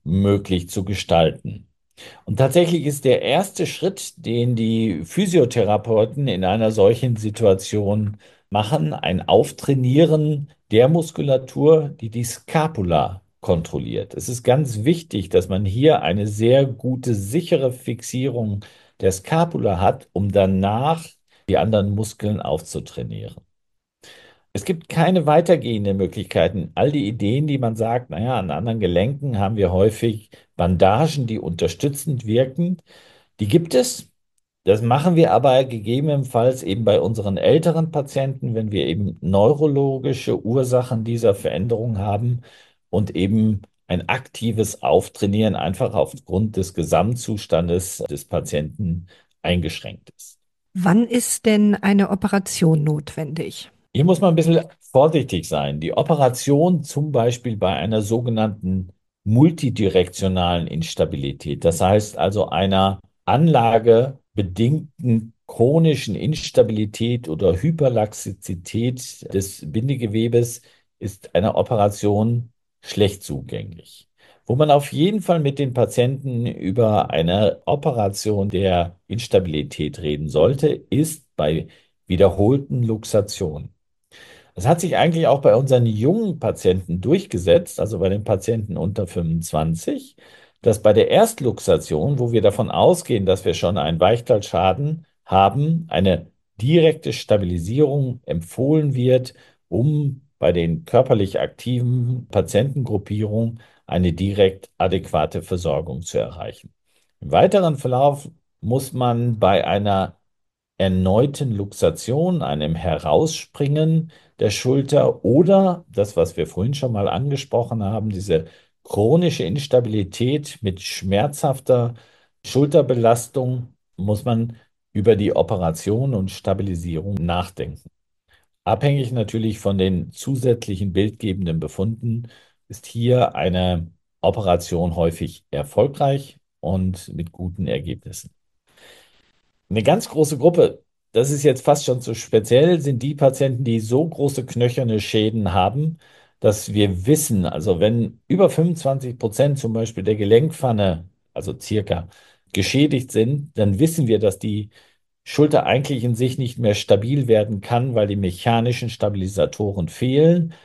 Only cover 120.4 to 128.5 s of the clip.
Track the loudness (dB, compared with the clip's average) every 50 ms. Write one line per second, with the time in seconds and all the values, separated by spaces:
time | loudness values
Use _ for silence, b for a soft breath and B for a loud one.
120.4 | -4 -8 -12 -6 -6 -6 -6 -6 -10 -12 -12 -8 -4 0 0 2 0 0 -2 -2
121.4 | -2 -2 -2 -2 0 2 2 2 2 -2 -4 b b b b b b b b _
122.4 | -16 -2 2 2 2 4 4 4 4 4 2 2 4 4 4 2 0 -6 -6 -4
123.4 | -4 -4 -4 -6 -8 -10 _ _ _ _ _ -6 -2 -2 -2 -2 0 -2 0 0
124.4 | -2 -4 -8 B B B _ _ _ _ -6 2 4 4 4 4 2 0 2 0
125.4 | 0 0 -2 -2 -2 -2 -2 -2 -2 -2 -2 0 0 -2 -2 -2 -4 -4 -8 -6
126.4 | -4 -4 -2 -2 -4 -4 -6 -6 -6 -6 -6 -6 -6 -6 -6 -4 -4 -2 -2 -2
127.4 | -4 -6 -8 -10 -10 -10 -10 -14 _ -20 _ _ _ _ _ _ _ _ _ _
128.4 | _ _